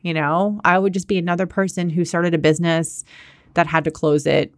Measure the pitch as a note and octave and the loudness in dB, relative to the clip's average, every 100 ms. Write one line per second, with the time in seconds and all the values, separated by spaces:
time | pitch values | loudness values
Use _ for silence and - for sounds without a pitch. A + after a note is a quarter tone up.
0 | F3 D#3+ D3 E3 G3+ G#3 E3+ F#3 G3 F#3 | -6 -2 0 0 0 0 2 2 2 -2
1 | - F#3+ F3 F3 F#3 - F#3+ - F3 D#3+ | -2 -2 0 -2 -2 -2 -2 -2 -2 -2
2 | E3+ E3+ F3 E3 D3+ D#3+ E3+ E3 D#3+ - | -2 0 0 2 2 2 2 0 -2 -8
3 | - - - - _ - E3 D#3+ D#3 D#3+ | -18 -20 -20 -20 _ -2 0 0 -2 -2
4 | D3+ D3 C#3+ C#3+ C#3+ | 0 0 2 0 0